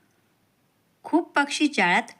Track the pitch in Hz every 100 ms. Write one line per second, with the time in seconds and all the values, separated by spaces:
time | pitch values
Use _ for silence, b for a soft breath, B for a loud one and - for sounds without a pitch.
0 | b _ _ _ _ _ _ _ _ _
1 | - 311 - - 285 - 302 294 185 254
2 | 269 -